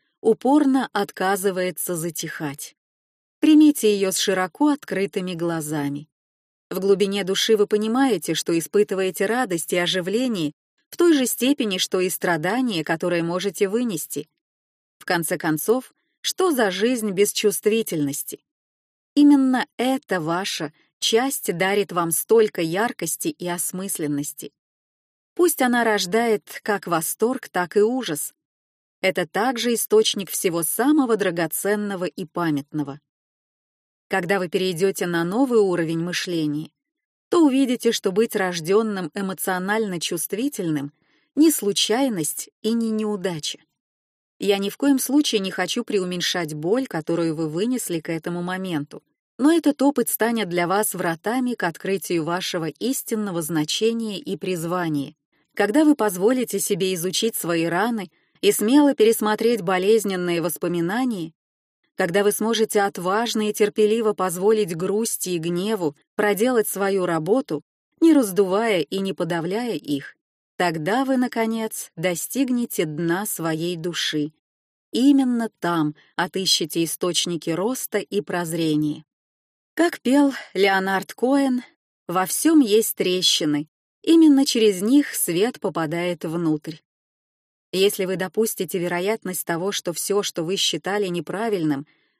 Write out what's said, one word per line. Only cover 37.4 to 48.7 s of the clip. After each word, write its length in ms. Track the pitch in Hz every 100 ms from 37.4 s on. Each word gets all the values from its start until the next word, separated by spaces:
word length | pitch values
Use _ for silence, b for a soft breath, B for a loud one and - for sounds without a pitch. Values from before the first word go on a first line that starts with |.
увидите, 480 | 294 262 254 240 233
что 220 | - 202
быть 240 | 185 226 208
рожденным 760 | 185 175 156 208 220 196 170
эмоционально 840 | 202 190 185 - 185 190 220 208 175
чувствительным — 920 | - 170 - 202 277 - 170 147 143 - _ _ _ -
не 160 | 320
случайность 960 | - 202 - - 226 277 196 226 - - _
и 100 | 214
не 180 | 233 226
неудача. 680 | 214 214 202 185 160 - - _ _ _ _ _ _ _ -
Я 200 | 190 196
ни 100 | 202
в 80 | -
коем 200 | 277 262
случае 440 | - 285 - 214
не 100 | 190
хочу 320 | 180 180 233
преуменьшать 680 | 226 202 180 180 165 185 156
боль, 340 | 151 165 247 262
которую 480 | 165 151 170 165 156
вы 140 | 156
вынесли 500 | 160 233 254 - 165
к 80 | -
этому 320 | 165 175 175
моменту, 600 | 175 185 190